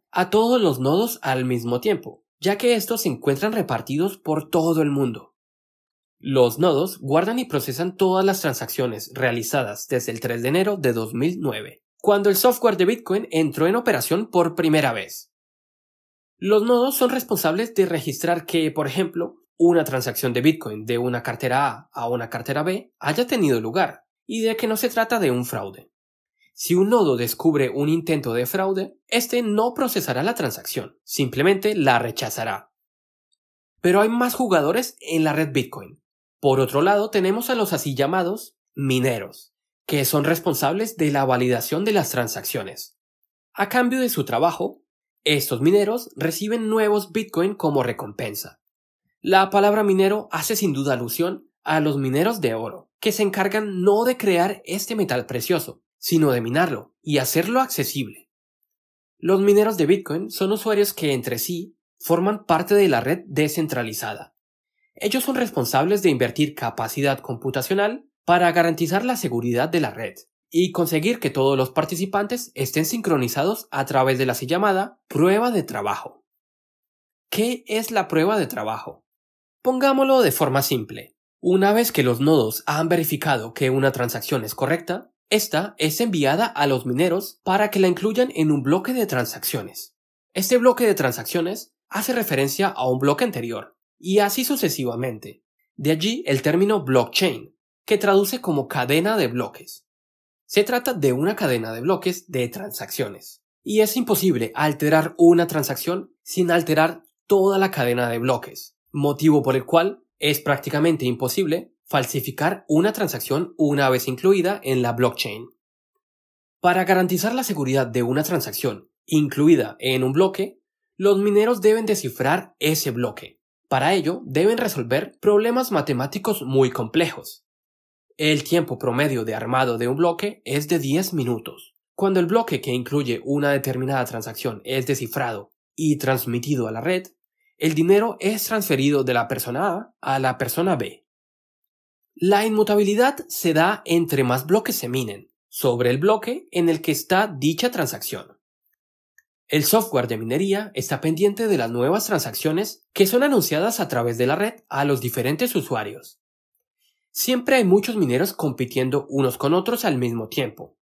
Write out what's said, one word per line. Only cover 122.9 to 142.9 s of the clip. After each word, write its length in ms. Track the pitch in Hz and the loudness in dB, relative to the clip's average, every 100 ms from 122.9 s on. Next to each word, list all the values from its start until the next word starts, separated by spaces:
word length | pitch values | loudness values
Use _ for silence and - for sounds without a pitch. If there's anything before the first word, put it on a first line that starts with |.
bloque. 500 | 120 120 - - _ _ _ _ | -4 -4 -6 -16 _ _ _ _
Para 260 | 135 143 | 0 2
ello, 280 | 190 151 185 | 2 0 -4
deben 340 | 185 139 190 233 | -4 2 2 2
resolver 600 | 240 147 117 135 - - | 0 -4 -2 -2 -2 -2
problemas 500 | - 208 226 240 254 | 2 4 4 0 0
matemáticos 720 | 175 139 127 135 208 190 202 | 0 0 -2 -4 -4 -4 -4
muy 280 | 127 135 131 | 0 2 2
complejos. 760 | - 113 156 170 - - - _ _ _ _ _ _ _ - | 0 -4 0 -2 -4 -14 -20 _ _ _ _ _ _ _ -4
El 280 | 151 151 | 0 0
tiempo 340 | - 170 156 123 | 2 0 0 -4
promedio 460 | 123 120 147 127 | -2 0 0 0
de 100 | 110 | -4
armado 420 | 110 113 127 131 113 | -6 -2 0 0 0
de 120 | 120 | -2
un 80 | 135 | 0
bloque 440 | 170 170 202 208 | 0 0 -6 -8
es 240 | - 139 147 | -6 -4 -2
de 100 | 170 | -2
diez 340 | 139 151 190 | 0 -2 -2
minutos. 640 | 165 123 117 - - - _ _ | -2 -2 -4 -8 -18 -20 _ _
Cuando 240 | - 196 190 | -2 0 2
el 80 | 175 | 2
bloque 340 | 226 226 139 | 2 0 -4
que 120 | - | -2
incluye 480 | 123 123 143 131 117 | -4 -2 -2 -2 -2
una 260 | - 143 143 | -2 0 0
determinada 540 | 143 135 127 131 135 123 | 0 -2 -4 -2 -2 -4
transacción 560 | 117 110 107 127 107 | -8 -12 -8 -8 -8
es 220 | 123 135 123 | -6 -4 -2
descifrado 640 | 135 117 - 123 107 - _ _ | -4 -4 -6 -6 -8 -12 _ _
y 240 | - 156 147 | -2 0 0
transmitido 680 | - 127 - 120 123 143 110 | 0 -2 -2 -4 -2 -2 -2
a 60 | |
la 80 | 110 | -4
red, 280 | 139 185 185 _ _ _ _ - | -2 -4 -6 _ _ _ _ -4
el 160 | 156 | -2
dinero 420 | 156 165 202 226 - | 2 6 6 4 0
es 240 | 196 220 | -2 -2
transferido 600 | - 220 196 139 135 143 | -2 -2 0 0 2 2
de 100 | 131 | 2
la 140 | 120 117 | 0 -2
persona 400 | 120 - 123 196 | -4 -6 -2 -2
A 260 | 175 233 _ | -4 -8 _
a 180 | - 135 | -4 -2
la 180 | 131 127 | -2 -2
persona 380 | 123 - 185 160 | -4 -2 0 0
B. 300 | 110 - _ _ _ _ _ _ _ _ _ _ _ | -4 -12 _ _ _ _ _ _ _ _ _ _ _
La 320 | - 180 202 220 | -2 2 4 4
inmutabilidad 800 | 214 214 208 202 | 2 4 4 4